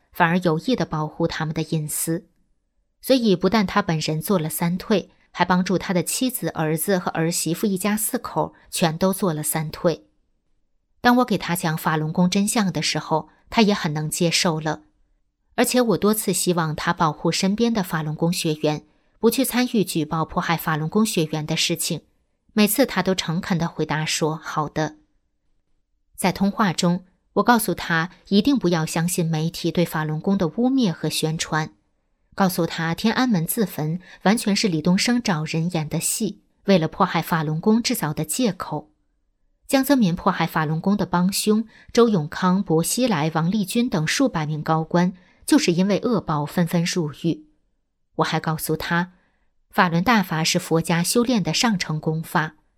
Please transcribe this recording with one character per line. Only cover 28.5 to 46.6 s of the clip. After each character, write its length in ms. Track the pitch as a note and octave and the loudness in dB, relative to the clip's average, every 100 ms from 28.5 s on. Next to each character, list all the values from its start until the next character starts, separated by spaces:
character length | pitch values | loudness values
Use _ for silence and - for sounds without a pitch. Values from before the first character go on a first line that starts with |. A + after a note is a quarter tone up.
| C#4 | 2
不 120 | F3 | 2
要 160 | E3+ D#3 | 0 0
相 220 | E3+ F3 | -2 -2
信 180 | F3+ E3 | -2 -2
媒 240 | D#3+ E3 | -2 -4
体 220 | - E3+ | -4 -2
对 120 | F3 | 0
法 200 | E3 E3 | 0 0
轮 180 | D#3 D#3 | -4 -2
功 160 | F#3+ G3 | 0 0
的 100 | E3 | 0
污 220 | A3+ B3 | 0 0
蔑 220 | C4+ G#3+ | 2 2
和 180 | D#3+ D#3 | 0 -4
宣 260 | - D#3+ E3 | -2 -2 -2
传， 380 | - D#3 D#3 - _ _ _ _ _ - | -2 -2 -4 -8 _ _ _ _ _ 0
告 120 | F#3+ | 0
诉 200 | F3+ E3 | 2 -2
他 260 | - E3 | -2 -4
天 180 | E3 A3 | 0 0
安 160 | - B3+ | 0 2
门 200 | F#3 E3 | 0 0
自 180 | - F#3 | -2 -2
焚 340 | - D3+ F3 - - F#3 | -2 -4 -6 -10 -2 0
完 120 | A3+ | 2
全 180 | G#3 G3 | 0 0
是 120 | A3 | 0
李 120 | D#3+ | 0
东 160 | F3 F#3 | 2 2
生 240 | - A#3+ | 2 0
找 240 | A3 D#3 | 0 -2
人 280 | D#3 D#3+ E3+ | -2 -2 -2
演 180 | E3 D3+ | -2 -4
的 100 | D#3+ | -4
戏， 440 | - - G#3 - _ _ - | -4 -2 -4 -6 _ _ 2
为 120 | F#3+ | 4
了 100 | D#3 | 2
迫 160 | - | 0
害 160 | F3+ E3+ | 0 0
法 220 | - E3 | -2 -2
轮 180 | D3+ D#3 | -2 0
功 220 | G#3+ A3+ | 2 2
制 140 | A#3 B3 | 2 -2
造 180 | D3+ | -2
的 100 | D3+ | -2
借 300 | D#3 - A#3 | -4 -2 -2
口。 380 | - - D3+ - _ _ _ _ _ _ _ - | -2 -6 -10 -10 _ _ _ _ _ _ _ 0
江 160 | C4+ | 2
泽 120 | C4+ C4+ | 4 4
民 200 | F#3+ F3 | 4 2
迫 160 | G3 | 0
害 140 | - D#3+ | 0 0
法 200 | E3 D#3 | 0 -2
轮 140 | D#3+ | 0
功 160 | F#3+ G3+ | 0 0
的 120 | F3 | 0
帮 260 | F3 F3+ | 2 2
凶 340 | - G#3 G#3+ A3+ - - | 2 2 0 -2 -10 0
周 160 | A#3+ A#3 | 4 4
永 220 | G3 D3 | 4 0
康、 320 | - F#3 F#3+ | -2 2 2
薄 220 | - D#3+ | 2 2
熙 240 | E3+ - B3 | 2 0 0
来、 240 | E3 D#3+ | 2 0
王 160 | D#3+ E3 | 0 0
立 160 | G#3+ F#3 | 0 0
军 240 | A#3 A#3+ | 0 0
等 160 | F3+ D#3 | 0 0
数 240 | - C4+ | 2 0
百 160 | E3 D3+ | 0 -4
名 160 | D#3 | -4
高 200 | D#3+ D#3+ | 0 0
官， 300 | D#3+ F3 F3+ - _ _ - | 2 2 2 -2 _ _ 2
就 140 | D4+ | 2
是 140 | - | 4
因 140 | E3+ F#3+ | 2 2
为 100 | F#3+ | 0
恶 240 | B3 G3+ | 0 -2
报 240 | - D3 D3 | 0 -2 -2
纷 200 | - | 0